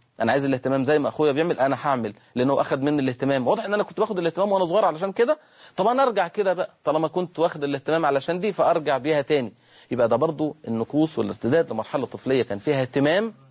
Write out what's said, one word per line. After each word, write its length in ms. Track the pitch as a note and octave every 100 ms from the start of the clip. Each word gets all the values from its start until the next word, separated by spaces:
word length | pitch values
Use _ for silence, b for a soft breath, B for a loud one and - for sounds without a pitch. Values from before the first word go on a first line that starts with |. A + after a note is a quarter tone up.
| _ -
أنا 120 | A#2
عايز 140 | C3+ C#3
الاهتمام 380 | C3 C3 C3+
زي 160 | C3 D3+
ما 100 | B2
أخويا 220 | - D3+
بيعمل، 280 | C3+ E3+ D#3+
أنا 180 | C3+ C3
هعمل، 320 | D3+ C3 A2 G2+ b A#2+
لأنه 260 | B2+ C3
أخد 200 | C3+ C#3+
مني 200 | C#3 D3
الاهتمام. 460 | C3+ B2 C#3 C#3 B2
واضح 180 | G#3 G3+
إن 80 |
أنا 100 | G#3
كنت 160 | G3 -
باخد 200 | G#3+ F#3+
الاهتمام 320 | E3+ E3 G3+
وأنا 140 | G3 F3+
صغير 200 | F#3+ G3
علشان 260 | D#3 G3
كده، 280 | F#3+ A#3+ D4+ B B B -
طب 120 | F#3+
أنا 160 | B3
أرجع 240 | C4+ G3+ E3+
كده 260 | G#3 F#3+
بقى، 160 | F3 F3+ _
طالما 240 | - D3+ D#3+
كنت 320 | F3+ F3+ -
واخد 240 | E3 E3
الاهتمام 420 | C#3+ C#3 - D#3+ D3+
علشان 340 | C#3 - F3+
دي، 140 | G#3
فأرجع 440 | F3 D#3 E3+ D3+ C3+
بيها 240 | C3 D3
تاني. 320 | C3+ D3 A#2 b b b b
يبقى 160 | A#2+ A#2
ده 80 | A#2
برضو 400 | D#3 D3 D3+ - -
النكوص 520 | A2+ A2+ D3 D#3 -
والارتداد 520 | G#2 G#2+ A2+ D#3+ E3
لمرحلة 340 | A2+ G#2+ D3 A#2+
طفلية 380 | - - C3
كان 140 | A2 G2+
فيها 240 | D3+ C#3
اهتمام 520 | B2+ C#3+ C#3+ F3+ A3+ - -